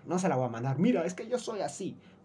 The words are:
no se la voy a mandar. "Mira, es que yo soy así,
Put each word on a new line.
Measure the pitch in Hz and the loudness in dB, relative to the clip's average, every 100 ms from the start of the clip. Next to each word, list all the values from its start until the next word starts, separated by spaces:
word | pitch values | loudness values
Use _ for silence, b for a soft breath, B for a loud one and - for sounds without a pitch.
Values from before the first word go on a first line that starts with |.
| - | -4
no | 175 | 0
se | 185 | 2
la | 131 | 2
voy | 127 | 0
a | |
mandar. | 117 131 139 | 0 -2 4
"Mira, | 214 202 165 | 4 4 2
es | |
que | 180 226 | -4 -4
yo | 240 | -4
soy | 233 214 | -2 -4
así, | 160 - 180 - B B | -4 -4 -8 -8 B B